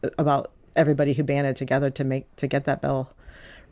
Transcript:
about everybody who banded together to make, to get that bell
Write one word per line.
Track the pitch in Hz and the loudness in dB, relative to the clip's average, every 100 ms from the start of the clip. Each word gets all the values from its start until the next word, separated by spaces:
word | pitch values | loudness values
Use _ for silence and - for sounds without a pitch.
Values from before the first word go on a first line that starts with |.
| 131 - | -6 0
about | 147 139 - - - - | 2 2 0 -12 -6 2
everybody | 156 143 143 | 4 4 2
who | 131 | 2
banded | 139 143 139 131 | 0 0 0 -2
together | 131 135 139 | 0 0 0
to | 139 | -2
make, | 135 131 - - | -2 -2 -6 -6
to | 139 | -2
get | 143 139 | -2 -2
that | 135 | -2
bell | 139 139 131 - - - - - - | 0 -2 -4 -12 -20 -20 -20 -20 -4